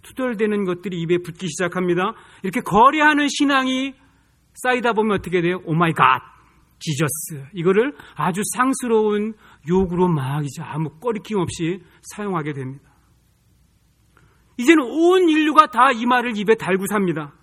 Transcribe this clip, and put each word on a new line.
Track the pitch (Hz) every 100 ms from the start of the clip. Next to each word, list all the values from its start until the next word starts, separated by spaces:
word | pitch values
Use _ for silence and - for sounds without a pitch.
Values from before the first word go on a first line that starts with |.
투덜대는 | - - 254 214 220 208
것들이 | 190 175 202 180
입에 | 165 175
붙기 | 175 165 185
시작합니다. | - 180 180 180 175 190 - - -
이렇게 | 190 240
거래하는 | - 190 254 311 302 294 285
신앙이 | - 285 277 262 262 269 262 _ _ _ _ _
쌓이다 | - 254 254 233
보면 | 220 220 190
어떻게 | 175 180
돼요? | 170 180 -
"오 |
마이 | 160 170
갓, | 151 131 127 - - _ _ _ _
지저스." | - 143 156 - - 151 135
이거를 | 196 170 190 254 285 - -
아주 | 156 175 175
상스러운 | - 254 262 247 220 214 208 214 220 - - 143
욕으로 | 185 190 175 180
막 | 156 131 143 147
이제 | 131
아무 | - 151 156 143
꺼리낌 | 240 226 - 214
없이 | 170 - 160 190 - _ -
사용하게 | - 208 180 147
됩니다. | 139 131 139 _ _ _ _ _ _ _ _ _ _ _ _ _ _ _ _ _ -
이제는 | 247 330
온 | 247 285 339 370 349
인류가 | 311 311 302 311
다 | 226 269
이 | 233 240
말을 | 254 233 208
입에 | 202
달고 | 220 196 185 196
삽니다. | 208 190 156 147 _